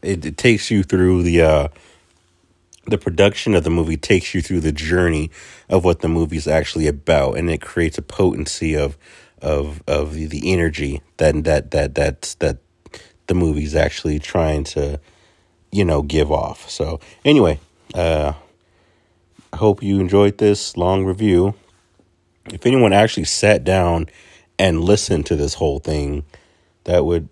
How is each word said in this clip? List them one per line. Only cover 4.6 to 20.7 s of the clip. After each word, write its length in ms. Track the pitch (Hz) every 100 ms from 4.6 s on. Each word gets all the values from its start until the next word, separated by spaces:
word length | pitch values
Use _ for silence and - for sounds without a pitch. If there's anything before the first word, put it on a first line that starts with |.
the 120 | 78
journey 580 | 76 78 90 90 78 80 - - - _
of 160 | 92
what 160 | 87 -
the 80 | 85
movie's 380 | 82 80 80 73
actually 400 | 78 73 82 76
about, 500 | 71 - 78 67 58
and 140 | 85
it 100 | 80
creates 380 | - - 82 -
a 40 |
potency 760 | - - 95 - 76 - 80 76
of, 200 | 71 73 _ - _ _
of, 400 | 73 73 71 73 -
of 260 | 73 73
the, 120 | 73 78
the 260 | 73 85
energy 500 | 92 82 76 71 73 _ -
that, 260 | 78 76
that, 280 | 78 73 69
that, 640 | 76 71 67 71 67 - -
that 200 | 73 62 _ _ - - - _ -
the 80 |
movie's 400 | 90 82 73 76
actually 440 | 80 76 - 80 76
trying 460 | - 90 80 76
to, 360 | 71 - 71 71 _ _ _ _ _ _ _
you 140 | 98
know, 180 | 90 76
give 300 | 73 78 71
off. 380 | 76 73 - -
So 300 | - 78 76 - -
anyway, 360 | 143 147 92 73 - _ _
uh, 380 | - 85 78 73 73 _ _ _ _ _ _ _ _ _ _ _
I 40 | 80
hope 260 | 107 101
you 180 | 98 98
enjoyed 380 | 92 98 101 98
this 380 | 104 101 -